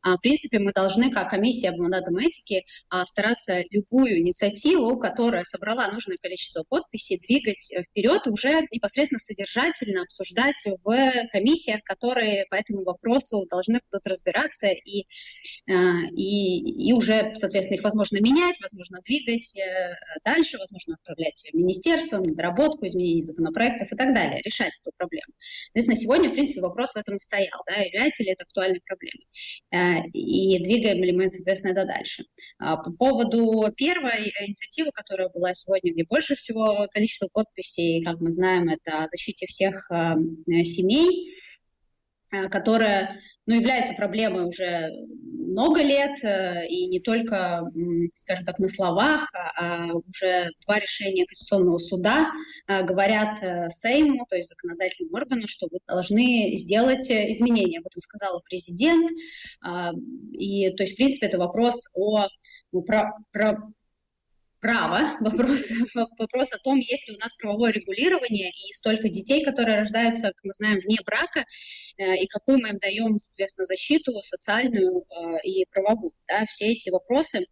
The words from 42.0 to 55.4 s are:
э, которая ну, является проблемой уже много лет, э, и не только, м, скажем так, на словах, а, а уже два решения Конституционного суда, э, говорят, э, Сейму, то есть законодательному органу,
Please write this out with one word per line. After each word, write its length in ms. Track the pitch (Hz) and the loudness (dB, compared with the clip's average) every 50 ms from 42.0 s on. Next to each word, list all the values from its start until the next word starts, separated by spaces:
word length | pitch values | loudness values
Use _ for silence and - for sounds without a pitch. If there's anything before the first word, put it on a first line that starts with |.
| _ _ _ _ _ _ - | _ _ _ _ _ _ -6
э, 160 | 196 190 190 | -4 -4 -2
которая 720 | 196 196 202 226 220 226 220 214 202 196 190 - - - - - - _ _ - | -2 0 2 4 4 4 4 4 4 2 0 -2 -8 -14 -18 -20 -20 _ _ 2
ну, 60 | 233 | 2
является 400 | 233 226 247 262 247 247 240 - | 4 4 4 2 2 0 -2 -2
проблемой 500 | - 208 196 180 220 220 214 180 185 175 | -2 -2 -2 0 0 0 0 0 0 -2
уже 440 | 175 175 - 185 175 170 165 160 160 - - - - - - - | -2 -4 -4 -4 -2 -2 -2 -4 -4 -8 -10 -16 -16 -18 -18 -16
много 580 | - - - - 170 185 208 247 320 311 320 | -14 -10 -8 -6 -4 0 2 4 4 6 6
лет, 420 | 294 285 277 277 285 285 277 - - | 6 6 4 4 4 0 -2 -4 -2
э, 440 | 214 202 190 190 180 175 175 170 | -2 0 0 0 -2 -4 -4 -4
и 180 | - 170 180 180 | -4 -2 -2 -2
не 140 | 185 185 180 | -2 -2 -2
только, 640 | - 240 226 233 233 226 220 190 185 180 170 170 165 - 165 | 0 0 0 0 0 0 -2 -2 0 0 -2 -2 -4 -4 -4
м, 360 | 165 170 175 170 170 170 170 _ | -4 -4 -2 0 0 0 -2 _
скажем 320 | - - - 185 180 180 | -10 -6 -6 -6 -4 -4
так, 140 | 185 180 - | -8 -2 0
на 80 | 190 | 0
словах, 600 | 190 - - 196 175 170 190 226 302 311 - - - - | 0 0 0 0 2 4 4 4 4 4 2 0 -4 -6
а, 540 | 185 175 170 - - 170 170 175 170 170 170 | -8 -8 -6 -6 -4 -4 -2 -2 -4 -4 -4
а 40 | 165 170 - | -4 -4 -6
уже 440 | 185 185 - 190 185 180 180 175 170 165 _ - | -8 -10 -2 0 2 2 2 0 -2 -6 _ -2
два 100 | - 208 | 0 0
решения 480 | 208 208 190 - - 208 196 190 185 180 | 0 0 -2 -6 -4 -4 -2 0 0 0
Конституционного 540 | - - - - - 208 196 180 180 170 170 | -2 -4 -16 -2 0 4 4 6 4 4 2
суда, 500 | 170 - 196 180 180 208 240 302 320 311 - - - - - - _ | 0 -4 -4 0 2 2 4 4 2 0 -2 -8 -12 -16 -18 -20 _
э, 160 | - 196 190 185 | -2 0 0 0
говорят, 580 | 170 185 190 196 196 220 214 214 214 214 214 | 0 2 2 2 4 4 2 2 0 -2 -6
э, 260 | 202 185 180 175 175 170 | -6 -4 -4 -4 -4 -4
Сейму, 560 | - - - 233 247 294 311 294 269 240 240 _ | -6 -4 0 2 4 6 6 6 4 2 -2 _
то 60 | 190 | -4
есть 140 | 180 - - | -4 -4 -6
законодательному 680 | - - - - 170 - 190 185 - - - 160 339 | -12 -12 -10 -10 -6 -4 -4 -4 -4 -6 -8 -6 -4
органу, 300 | 220 294 247 254 233 | -6 -4 -2 -4 -4